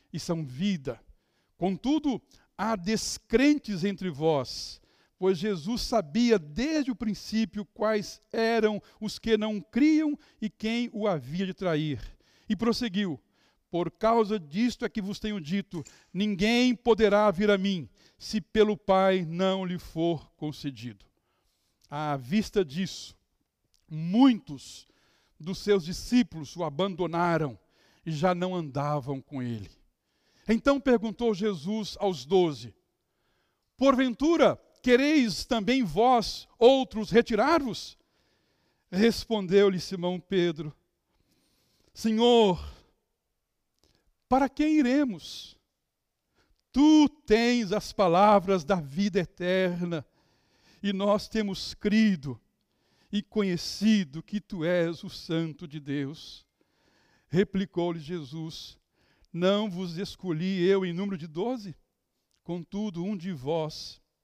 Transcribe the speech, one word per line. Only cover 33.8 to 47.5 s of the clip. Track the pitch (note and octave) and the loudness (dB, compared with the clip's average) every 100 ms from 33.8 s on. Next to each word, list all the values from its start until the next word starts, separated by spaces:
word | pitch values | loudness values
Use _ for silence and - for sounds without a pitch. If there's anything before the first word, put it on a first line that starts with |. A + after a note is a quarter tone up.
| C4+ B3+ C4 G#3+ D4+ E4 G#3+ A#2+ _ _ | 2 4 2 0 2 4 4 2 _ _
quereis | B3 B3 C#4+ D#4 A#3 - - | 4 4 6 4 2 -2 -4
também | A#3 G3 C4+ G3 | -2 0 0 0
vós, | D3 B3 A#3+ - - - - | 2 4 4 0 -8 -12 4
outros, | A#3 C4+ - A3 G3+ | 6 6 2 -6 0
retirar-vos?" | G#3+ A#3+ G#3 C4+ E4 C4 E3 - - _ _ _ _ _ _ _ _ _ | 2 2 2 2 2 0 -8 -12 -20 _ _ _ _ _ _ _ _ _
Respondeu-lhe | F3+ A3+ - - G#3+ F#3 G3 G3+ F3+ | 2 2 2 -2 -4 2 4 4 2
Simão | - F#3+ F3 F3+ | -4 -6 -4 -6
Pedro: | - F#3+ F3 D#3+ D#3 - _ _ _ _ _ _ _ _ _ _ _ | -4 0 0 -2 -10 -14 _ _ _ _ _ _ _ _ _ _ _
"Senhor, | - A3 A3 A#3+ A#3 G#3 E3 - - _ _ _ _ _ _ _ _ _ _ _ _ _ _ - | -6 -2 4 6 6 6 2 -6 -16 _ _ _ _ _ _ _ _ _ _ _ _ _ _ 0
para | C4 C4+ | 2 2
quem | - D4+ D#4 | 0 2 4
iremos? | B3 C#4 C4+ E3+ - - - - _ _ _ _ _ _ _ _ _ _ _ | 4 2 0 -4 -12 -16 -18 -20 _ _ _ _ _ _ _ _ _ _ _
Tu | B3+ D4+ D#4 C#4+ - - | 4 8 8 6 2 2
tens | A3 A#3 | 4 4